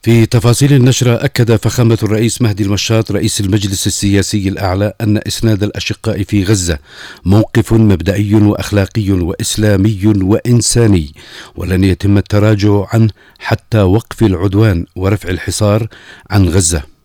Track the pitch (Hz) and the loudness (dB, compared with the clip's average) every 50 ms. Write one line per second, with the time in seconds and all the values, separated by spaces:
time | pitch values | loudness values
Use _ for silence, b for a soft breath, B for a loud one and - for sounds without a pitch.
0 | - 117 117 117 113 - - 120 - 123 117 - 143 139 143 139 120 131 123 - | 2 2 4 4 4 4 2 2 2 2 2 2 2 4 4 4 4 4 2 2
1 | 120 123 117 117 - 139 _ - 120 107 117 107 - 117 - - 123 113 117 107 | 0 0 0 0 -2 -4 _ 0 2 2 2 0 0 -2 -2 2 2 2 2 2
2 | 110 104 107 107 113 113 - - 123 113 101 95 104 98 101 95 - - 113 113 | 0 -2 -2 0 0 -2 -2 -2 -2 -2 -2 -2 -2 -2 -2 -4 -2 -2 0 -2
3 | 110 - 98 101 - 113 - - 101 95 101 107 98 98 98 95 - 107 - - | 0 -2 -2 -2 -2 -2 -2 -2 -2 0 0 0 -2 -2 -4 -4 -4 -4 -4 -2
4 | - 101 98 98 92 - - 107 95 95 95 - 95 95 90 98 104 104 - _ | -2 0 0 0 0 0 -4 -4 -2 -2 -4 -4 -4 -2 -2 -2 -2 -4 -4 _
5 | 110 110 104 107 - - - - - 113 110 95 101 104 - 104 - - 113 - | -2 0 0 -2 -2 -6 -6 -2 0 0 0 0 -2 -4 -6 -8 -8 -8 -8 -6
6 | - 110 107 80 101 - - 104 95 92 110 101 87 82 80 73 B B B B | -6 -6 -4 -4 -6 -2 -2 -2 0 0 0 -2 0 -4 -4 -6 B B B B
7 | B B B B B 87 98 110 110 - - 120 110 - 113 113 110 107 95 85 | B B B B B 0 2 2 2 0 -2 -6 -2 0 2 2 4 4 2 0
8 | 85 95 95 98 104 101 104 110 104 104 104 - - - 104 104 95 - _ 113 | 0 -4 -2 -2 -2 0 2 4 4 2 2 0 -4 -4 -2 -2 -2 -2 _ -4
9 | 104 95 101 92 87 82 92 - - - - - 107 104 101 95 95 110 110 95 | -2 0 0 0 -2 -4 -4 -6 -6 -6 -4 -2 0 2 2 2 2 0 0 0
10 | 92 107 107 101 92 92 104 - - 120 123 117 107 - - 120 117 110 101 90 | 0 0 2 2 2 2 0 0 2 0 0 2 2 0 0 2 2 4 2 2
11 | 78 71 B B B B B B B B B - - 85 92 92 98 95 90 - | 0 -4 B B B B B B B B B -12 -6 -4 0 0 2 2 0 0
12 | - 98 101 101 95 - - 104 104 107 110 101 98 104 101 101 95 - - 113 | 0 0 0 0 0 0 0 0 2 2 2 2 2 2 2 0 -2 -2 0 2
13 | 113 110 b b b b b b - - - - _ _ - 110 101 90 92 113 | 2 2 b b b b b b -6 -6 -6 -6 _ _ 0 0 2 2 2 0
14 | - _ - - 113 107 92 82 90 101 95 101 113 110 95 85 87 - _ - | -2 _ -4 0 0 0 0 0 -2 -2 0 2 2 2 2 0 -4 -6 _ -4
15 | 92 95 104 98 - - 92 87 - - - - 107 104 101 110 113 110 B B | -2 -2 -2 -2 -4 -6 -8 -6 -6 -8 -4 -2 0 0 0 0 -2 -4 B B
16 | B B B B B B - 104 95 87 80 98 92 - 87 78 71 - _ _ | B B B B B B 0 2 2 2 2 0 0 0 -2 -4 -6 -10 _ _
17 | _ | _